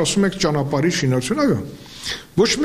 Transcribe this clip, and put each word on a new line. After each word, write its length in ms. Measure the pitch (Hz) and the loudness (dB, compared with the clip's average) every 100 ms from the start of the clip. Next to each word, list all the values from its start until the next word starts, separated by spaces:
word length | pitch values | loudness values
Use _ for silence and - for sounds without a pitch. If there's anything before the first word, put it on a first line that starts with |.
ասում 240 | 165 202 196 | 0 2 0
եք 100 | 185 | 2
ճանապարհի 480 | 165 151 139 147 165 | 0 0 0 0 0
շինարարություն, 480 | 175 135 127 123 277 | 0 0 0 0 0
այո, 140 | 285 127 - - - - - - - | 2 2 -2 -12 -18 -14 -12 -12 -6
ոչ 180 | - 226 254 | 2 2 2